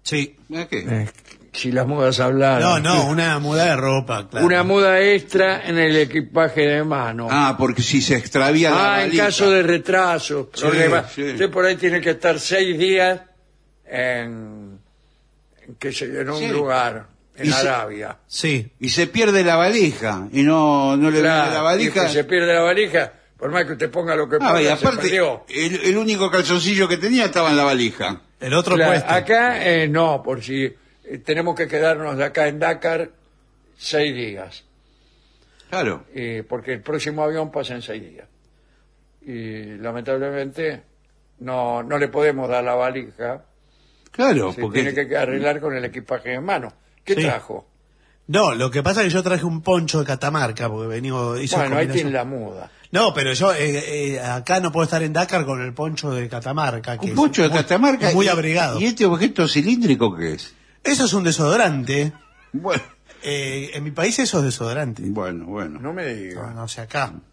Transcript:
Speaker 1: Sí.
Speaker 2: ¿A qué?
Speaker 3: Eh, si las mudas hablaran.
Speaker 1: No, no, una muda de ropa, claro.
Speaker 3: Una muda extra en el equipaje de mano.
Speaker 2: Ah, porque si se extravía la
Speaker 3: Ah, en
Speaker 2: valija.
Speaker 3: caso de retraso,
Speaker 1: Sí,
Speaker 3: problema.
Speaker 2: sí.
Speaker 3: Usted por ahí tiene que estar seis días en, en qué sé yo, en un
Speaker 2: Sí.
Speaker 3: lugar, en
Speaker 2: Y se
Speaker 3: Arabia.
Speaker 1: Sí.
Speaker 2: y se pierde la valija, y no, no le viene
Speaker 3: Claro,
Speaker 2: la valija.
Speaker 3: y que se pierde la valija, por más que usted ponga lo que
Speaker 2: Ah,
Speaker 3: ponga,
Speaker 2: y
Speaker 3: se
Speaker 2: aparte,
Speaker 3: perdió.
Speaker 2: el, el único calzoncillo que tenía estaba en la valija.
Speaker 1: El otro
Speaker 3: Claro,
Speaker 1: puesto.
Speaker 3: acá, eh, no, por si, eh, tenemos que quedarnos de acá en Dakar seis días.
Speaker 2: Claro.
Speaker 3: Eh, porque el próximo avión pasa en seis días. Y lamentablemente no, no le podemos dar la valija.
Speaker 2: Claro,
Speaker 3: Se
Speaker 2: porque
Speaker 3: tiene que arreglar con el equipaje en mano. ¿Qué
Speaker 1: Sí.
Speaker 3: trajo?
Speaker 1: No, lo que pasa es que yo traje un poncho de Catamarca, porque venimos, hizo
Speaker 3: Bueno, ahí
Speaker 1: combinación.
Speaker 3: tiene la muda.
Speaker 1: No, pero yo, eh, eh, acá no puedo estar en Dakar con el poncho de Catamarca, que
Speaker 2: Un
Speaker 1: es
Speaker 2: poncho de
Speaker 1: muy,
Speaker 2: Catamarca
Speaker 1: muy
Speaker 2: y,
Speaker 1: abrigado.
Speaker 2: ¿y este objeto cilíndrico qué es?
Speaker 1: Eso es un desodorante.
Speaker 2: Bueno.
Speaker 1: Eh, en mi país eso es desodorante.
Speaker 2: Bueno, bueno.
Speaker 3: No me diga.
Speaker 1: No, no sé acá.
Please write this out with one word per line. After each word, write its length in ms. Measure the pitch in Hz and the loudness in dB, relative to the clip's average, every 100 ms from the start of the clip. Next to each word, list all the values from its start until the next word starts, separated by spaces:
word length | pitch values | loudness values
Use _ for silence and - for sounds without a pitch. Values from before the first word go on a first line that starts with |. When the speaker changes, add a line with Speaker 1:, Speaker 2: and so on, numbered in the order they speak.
Speaker 1:
Sí. 360 | - 151 139 _ _ 160 | -4 -4 -6 _ _ -12
Speaker 2:
¿A 100 | 170 | -8
qué? 120 | 110 - | -8 -4
Speaker 3:
Eh, 220 | 113 107 - - - - | -4 -4 -10 -20 -20 -16
si 200 | - 127 | -8 -2
las 120 | 127 127 | -2 0
mudas 340 | 147 131 127 | 2 2 2
hablaran. 400 | 127 135 135 127 | 2 4 4 4
Speaker 1:
No, 180 | 170 165 | 4 2
no, 280 | 156 180 143 | 2 2 2
una 300 | 160 165 151 | 2 0 0
muda 260 | 147 156 170 | 0 2 2
de 100 | 135 | 2
ropa, 540 | 135 135 127 110 101 | 2 0 -2 -6 -6
claro. 160 | 113 170 | 0 2
Speaker 3:
Una 180 | 180 | 4
muda 380 | 180 196 196 190 | 4 4 6 6
extra 680 | 202 196 143 190 190 190 175 | 4 4 2 2 2 2 -2
en 100 | 165 | 2
el 200 | 160 156 | 4 4
equipaje 640 | 143 151 131 165 156 156 | 2 0 0 2 2 2
de 220 | 147 147 156 | 2 2 0
mano. 420 | 143 117 113 117 | -2 -4 -4 -2
Speaker 2:
Ah, 260 | 139 139 117 | 2 2 2
porque 220 | 127 120 | 0 0
si 200 | 113 139 | 2 2
se 140 | - 127 | 2 0
extravía 540 | - 139 135 156 160 | 0 0 4 4 4
la 220 | 165 196 | 4 2
Speaker 3:
Ah, 80 | 202 | 2
en 60 | 196 | 2
Speaker 2:
valija. 160 | - 208 | 2 2
Speaker 3:
caso 260 | - 196 | 4 4
de 100 | 190 | 6
retraso, 880 | 170 170 - 185 180 165 - 147 131 | 4 0 2 2 4 0 -2 -6 -6
Speaker 1:
Sí, 80 | - | -2
Speaker 3:
problema. 440 | 147 151 165 170 - | 0 4 4 2 -2
Speaker 2:
sí. 100 | - | -6
Speaker 3:
Usted 260 | 143 131 185 | -6 -2 0
por 140 | 185 185 | 2 2
ahí 100 | 185 | 2
tiene 240 | 180 175 | 0 2
que 120 | 165 | 0
estar 280 | 160 175 156 | 0 0 0
seis 380 | - 190 190 156 | 0 0 0 0
días 400 | 185 190 185 185 - _ _ _ _ _ - | 2 4 2 0 -8 _ _ _ _ _ -10
en, 920 | 127 127 123 117 113 107 107 101 98 _ _ _ _ _ _ _ _ - | -4 -2 -4 -6 -10 -14 -16 -18 -20 _ _ _ _ _ _ _ _ -20
en 80 | 120 | -12
qué 160 | 139 | -10
sé 160 | 127 123 | -8 -8
yo, 100 | 135 | -6
en 80 | 135 | -6
un 100 | 151 | -4
Speaker 2:
Sí. 80 | 151 | -2
Speaker 3:
lugar, 600 | - 139 127 120 110 110 _ _ - | -2 0 0 0 -4 -16 _ _ -4
en 120 | 151 | 0
Speaker 2:
Y 40 | |
se 160 | 135 139 | 2 2
Speaker 3:
Arabia. 500 | 123 107 104 104 - _ | 0 -4 -8 -10 -12 _
Speaker 1:
Sí. 440 | - 160 135 110 _ | -4 -2 -2 -4 _
Speaker 2:
y 100 | 127 | -4
se 180 | 165 170 | 0 0
pierde 360 | 226 214 196 | 2 4 4
la 140 | 175 165 | 4 4
valija, 720 | 180 226 165 107 110 95 101 | 4 4 2 2 -4 -4 -2
y 120 | 135 | 2
no, 520 | 143 160 151 143 135 139 | 4 6 4 4 2 4
no 120 | 151 | 4
le 120 | 156 | 4
viene 60 | 160 | 4
Speaker 3:
Claro, 260 | 156 143 | 2 2
Speaker 2:
la 80 | 151 | 2
valija. 420 | 160 190 226 190 | 2 2 2 0
Speaker 3:
y 40 | 165 | 2
que 60 | |
se 100 | 147 | 0
pierde 300 | 143 180 170 | 2 2 4
la 80 | 170 | 4
valija, 520 | 170 185 208 160 139 - _ _ | 4 2 2 0 -2 -8 _ _
por 140 | 139 | -4
más 140 | 175 156 | -2 -2
que 80 | |
usted 180 | 135 156 | -4 -4
ponga 240 | 175 165 156 | -2 -2 -2
lo 140 | 147 | 0
que 80 | 151 | 2
Speaker 2:
Ah, 20 | |
Speaker 3:
ponga, 220 | - 170 | 4 4
Speaker 2:
y 40 | 147 | 4
Speaker 3:
se 60 | |
Speaker 2:
aparte, 300 | 151 269 233 | 4 2 2
Speaker 3:
perdió. 420 | 180 185 165 113 - | 0 2 0 -2 -6
Speaker 2:
el, 320 | 139 165 175 | -4 -2 0
el 160 | 185 202 | 2 2
único 320 | 220 208 190 | 0 0 2
calzoncillo 560 | 185 147 180 170 196 185 | 2 2 0 2 2 2
que 100 | 175 | 0
tenía 280 | 202 254 214 | 2 2 2
estaba 240 | 180 160 | 2 4
en 80 | 147 | 4
la 60 | 143 | 4
valija. 560 | 131 117 - 95 - _ _ | 2 0 -2 -6 -6 _ _
Speaker 1:
El 140 | 131 | 0
otro 220 | 156 180 175 | 0 2 4
Speaker 3:
Claro, 160 | 160 | 4
Speaker 1:
puesto. 200 | 170 - | 2 2
Speaker 3:
acá, 540 | 180 - 226 247 240 180 | 0 2 2 2 0 2
eh, 200 | 170 156 | 2 2
no, 340 | 156 165 139 | 2 2 2
por 180 | - 127 | -2 -6
si, 200 | 113 135 | -4 -4
eh, 540 | 135 - _ _ - - 135 | -4 -6 _ _ -16 -12 -4
tenemos 300 | 156 175 170 | -2 -2 -2
que 120 | 160 | -4
quedarnos 500 | 151 160 156 156 135 | 0 2 0 -2 -4
de 60 | 143 | -2
acá 220 | - 151 | 0 0
en 120 | 147 | 0
Dakar 500 | 165 160 170 165 165 _ _ _ _ _ _ _ | -2 -2 -2 -4 -6 _ _ _ _ _ _ _
seis 380 | - 151 143 123 | -4 -2 -2 -4
días. 480 | 113 98 95 - _ _ _ _ _ _ _ _ _ _ _ | -8 -10 -14 -18 _ _ _ _ _ _ _ _ _ _ _
Speaker 2:
Claro. 360 | 185 123 87 - | -4 -4 -4 -12
Speaker 3:
Eh, 300 | 135 120 113 107 | -10 -8 -8 -8
porque 260 | 120 117 | -10 -8
el 80 | 123 | -10
próximo 420 | 104 151 151 151 | -6 -6 -4 -4
avión 280 | 151 160 151 | -2 -2 -6
pasa 240 | 147 131 120 | -6 -8 -10
en 60 | |
seis 200 | 113 110 | -12 -14
días. 260 | 90 - - _ _ _ _ _ _ _ _ _ 143 | -14 -20 -20 _ _ _ _ _ _ _ _ _ -14
Y 520 | 120 113 110 107 104 | -12 -10 -12 -14 -10
lamentablemente 1080 | 117 117 120 135 139 139 139 135 160 135 _ _ _ _ _ _ | -10 -8 -4 -4 -4 -6 -8 -6 -6 -8 _ _ _ _ _ _
no, 440 | 127 127 120 120 | -6 -4 -2 -4
no 140 | 120 143 | -4 -2
le 100 | 139 | 0
podemos 420 | - 147 135 123 | 2 2 2 -2
dar 140 | 123 | -2
la 100 | 123 123 | 0 0
valija. 680 | 127 131 117 - 120 135 _ _ _ _ _ _ _ | 0 -4 -12 -10 -8 -8 _ _ _ _ _ _ _
Speaker 2:
Claro, 400 | - 262 151 95 | 0 2 2 0
Speaker 3:
Se 80 | 120 | -4
Speaker 2:
porque 220 | 110 113 | -2 -2
Speaker 3:
tiene 240 | 139 135 143 | -2 -2 -2
que 80 | 143 | -2
arreglar 420 | 131 135 147 147 | -2 -2 -2 -2
con 140 | 151 131 | -4 -6
el 100 | 123 | -8
equipaje 480 | 127 113 127 123 | -12 -8 -8 -6
en 100 | 123 | -8
mano. 300 | 175 180 120 _ _ _ - | -4 -4 -6 _ _ _ -2
¿Qué 100 | 175 | 0
Speaker 1:
Sí. 60 | |
Speaker 3:
trajo? 460 | 156 117 - - _ _ _ _ _ _ - | 0 -2 -8 -14 _ _ _ _ _ _ -2
Speaker 1:
No, 260 | 180 185 117 | 2 2 2
lo 140 | 127 | -2
que 100 | 131 | 0
pasa 180 | 147 196 | 0 2
es 60 | 196 | 2
que 60 | |
yo 100 | 180 | 0
traje 220 | 180 180 170 | 0 0 -2
un 160 | 160 | -4
poncho 380 | 190 180 160 156 | 2 2 2 -2
de 60 | 143 | -2
Catamarca, 640 | 131 143 156 123 110 117 | -2 -2 -2 -2 -4 -6
porque 180 | 107 113 | -6 -6
venimos, 520 | 113 131 131 120 120 | -6 -6 -4 -4 -4
hizo 160 | 135 - | -2 0
Speaker 3:
Bueno, 180 | 139 143 | 0 0
ahí 80 | 131 | 0
Speaker 1:
combinación. 80 | 151 147 | 0 -2
Speaker 3:
tiene 40 | |
la 120 | 131 123 | -4 -4
muda. 460 | 135 104 92 90 _ - | -8 -10 -14 -18 _ -4
Speaker 1:
No, 220 | 180 220 | 2 2
pero 200 | 147 135 | 2 -2
yo, 200 | 127 196 | 2 2
eh, 600 | 165 151 143 147 147 143 131 | 2 0 -2 -4 -4 -4 -4
eh, 40 | |
acá 400 | 123 123 123 185 | -4 -6 0 0
no 120 | 175 | 0
puedo 120 | 156 | 0
estar 180 | 156 165 | 0 0
en 120 | 160 | 0
Dakar 320 | 156 185 185 139 | -2 0 -2 -2
con 160 | 131 | -4
el 120 | 127 | -6
poncho 380 | 123 156 156 147 | -6 -6 -6 -6
de 160 | 127 120 | -6 -6
Catamarca, 680 | 117 123 147 143 117 117 117 | -8 -6 -2 -2 -4 -8 -6
que 80 | 190 | -4
Speaker 2:
Un 60 | |
Speaker 1:
es 40 | 113 | 2
Speaker 2:
poncho 260 | 302 - | 2 4
de 60 | 156 | 2
Speaker 1:
muy, 80 | 160 | 2
Speaker 2:
Catamarca 540 | - 180 277 269 196 | 2 4 4 4 2
Speaker 1:
muy 140 | 170 196 | 4 4
Speaker 2:
y, 40 | |
Speaker 1:
abrigado. 500 | 170 156 165 156 113 | 2 0 0 0 0
Speaker 2:
¿y 60 | 220 | -2
este 200 | 226 202 | 2 2
objeto 420 | 170 233 - 156 | 4 0 2 2
cilíndrico 680 | 151 170 240 226 131 113 85 | 2 2 2 2 2 2 -2
qué 180 | 82 | -6
es? 200 | 78 - _ _ _ | -6 -12 _ _ _
Speaker 1:
Eso 220 | - 277 240 | -2 0 2
es 80 | |
un 100 | 196 | 2
desodorante. 880 | 170 165 151 202 202 139 123 139 151 - _ _ _ | 0 0 2 2 2 0 -2 -2 -2 -6 _ _ _
Speaker 2:
Bueno. 280 | 262 190 156 - _ _ - | -8 -4 -4 -6 _ _ -14
Speaker 1:
Eh, 480 | 143 143 135 135 139 147 | -8 -6 -6 -8 -8 -10
en 80 | |
mi 80 | 147 | -8
país 260 | 147 190 233 | -4 -2 0
eso 200 | 254 180 | 0 0
es 60 | 139 | -2
desodorante. 580 | 120 117 131 135 110 98 | -2 -6 -4 -6 -6 -6
Speaker 2:
Bueno, 400 | 104 92 85 82 | -6 -6 -8 -10
bueno. 340 | 104 80 76 | -10 -10 -10
Speaker 3:
No 140 | 135 | -10
me 120 | 180 156 | -8 -10
diga. 280 | 110 95 90 | -10 -12 -12
Speaker 1:
No, 120 | 113 | -12
no 140 | 113 113 | -12 -12
sé 140 | - | -12
acá. 320 | 110 147 131 - _ | -8 -6 -6 -8 _